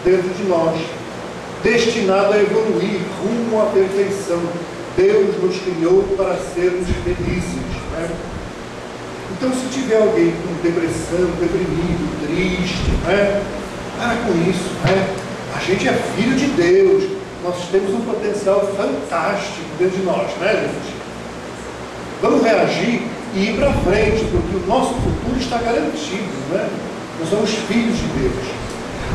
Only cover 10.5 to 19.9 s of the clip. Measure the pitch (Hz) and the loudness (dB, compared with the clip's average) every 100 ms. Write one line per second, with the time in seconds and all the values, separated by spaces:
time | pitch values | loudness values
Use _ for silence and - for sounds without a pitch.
10.5 | 165 170 170 160 - - 170 180 175 175 | -2 0 2 0 -2 -2 0 0 0 0
11.5 | 185 175 151 175 170 147 - 151 170 185 | 0 0 0 0 0 -2 -4 -2 0 0
12.5 | 180 165 - - - 170 202 202 202 196 | 0 -2 -2 0 0 2 2 4 2 -2
13.5 | - - - - - 233 233 214 170 175 | -6 -8 -10 -10 -4 -2 0 2 2 2
14.5 | 185 - - - 190 - - - - - | 0 -2 -2 2 2 2 -4 -8 -8 -8
15.5 | - - 196 254 - - - 240 - 151 | -6 0 2 2 0 0 0 2 2 2
16.5 | - 175 190 190 - - - - - 175 | 4 6 6 6 6 2 -2 -8 -8 -6
17.5 | 180 - 190 196 233 226 - 208 - 190 | -6 0 0 2 0 -2 -2 -2 0 2
18.5 | 196 196 - - - - 165 196 190 - | 2 2 0 -2 -2 -2 -2 0 -2 -4
19.5 | - 160 156 185 | -8 -8 0 0